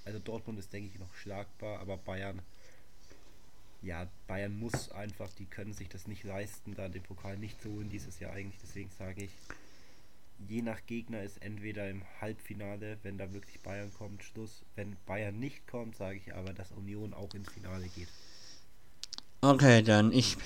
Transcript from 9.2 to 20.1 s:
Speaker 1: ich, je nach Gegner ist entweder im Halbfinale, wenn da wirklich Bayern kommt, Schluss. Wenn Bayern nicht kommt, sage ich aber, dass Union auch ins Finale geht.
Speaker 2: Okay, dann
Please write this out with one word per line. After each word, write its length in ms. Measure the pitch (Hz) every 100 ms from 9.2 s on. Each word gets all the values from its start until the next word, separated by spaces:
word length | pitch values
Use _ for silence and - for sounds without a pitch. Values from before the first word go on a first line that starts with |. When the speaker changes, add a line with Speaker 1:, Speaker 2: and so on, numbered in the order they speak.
Speaker 1:
ich, 60 | 95 - - - - - - - - - - - 98
je 160 | 113
nach 220 | 117 107 -
Gegner 360 | 117 113 110
ist 200 | 101 -
entweder 460 | 101 104 107 104 98
im 120 | 98 95 -
Halbfinale, 800 | 107 104 - 101 101 101 107 104
wenn 160 | 98 95
da 140 | 95
wirklich 280 | 101 - -
Bayern 320 | 92 101 101
kommt, 300 | - 104 98
Schluss. 400 | - 110 110 - - -
Wenn 200 | 101 98 -
Bayern 320 | 101 104 104
nicht 280 | 139 - -
kommt, 300 | 120 113 110
sage 220 | 95 98
ich 160 | -
aber, 180 | 95 95
dass 200 | 92 92
Union 420 | 101 101 104 107
auch 200 | - 101
ins 160 | 104 95
Finale 380 | - 92 92 90
geht. 200 | 90 85 - - - - - - - - - - - - -
Speaker 2:
Okay, 420 | 135 135 139 117
dann 300 | 110 104 110